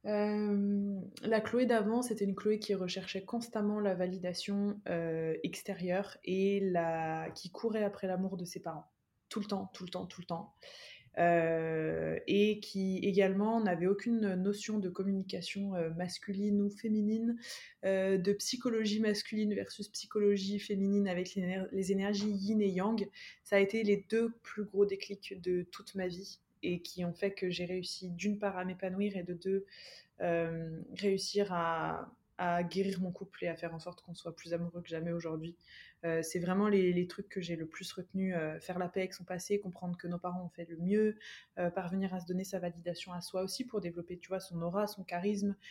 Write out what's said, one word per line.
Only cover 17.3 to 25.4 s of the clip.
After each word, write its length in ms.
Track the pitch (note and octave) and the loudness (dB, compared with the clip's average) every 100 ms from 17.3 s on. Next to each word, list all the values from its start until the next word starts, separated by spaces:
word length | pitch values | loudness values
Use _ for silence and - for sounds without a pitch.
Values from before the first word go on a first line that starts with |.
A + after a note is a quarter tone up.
| A#3 - - - - | -2 -8 -14 -14 -4
euh, 320 | F#3+ F#3+ F#3+ G3 | 2 4 4 4
de 160 | F#3 | 4
psychologie 680 | G3+ - B3 B3+ A3+ G#3+ G#3+ | 2 0 -2 0 2 2 4
masculine 520 | A3 G#3 - G#3+ G#3 | 4 2 -2 0 0
versus 360 | G3 G3 - G#3 | 0 -4 -8 -10
psychologie 720 | - - G#3+ G#3 G3+ G3 G3+ | -10 -4 4 6 6 2 -2
féminine 480 | G3+ G3 G3 G3+ G3 | -2 2 4 4 4
avec 260 | F3+ F3+ | 0 -2
les 80 | G3 | -2
éner-, 240 | F3+ F#3 F#3+ | 0 0 -2
les 180 | G3 F#3 | 0 2
énergies 400 | G3 G3 G3+ G#3 | 2 2 2 0
yin 320 | G3 G3 G#3+ | 0 2 4
et 60 | G3+ | 4
yang. 400 | F3+ G3+ A3+ G3 - - - | 2 2 0 -2 -8 -18 -18
Ça 140 | - G3+ | 2 6
a 20 | |
été 240 | G3 A3+ | 6 4
les 240 | G#3 G3+ - | 4 4 4
deux 220 | A3+ A#3 A#3 | 2 2 -2
plus 180 | - - | -10 -6
gros 240 | G#3 F#3+ G3+ | -2 4 4
déclics 560 | G3 - G3 - F#3+ | 2 -6 -10 -10 -6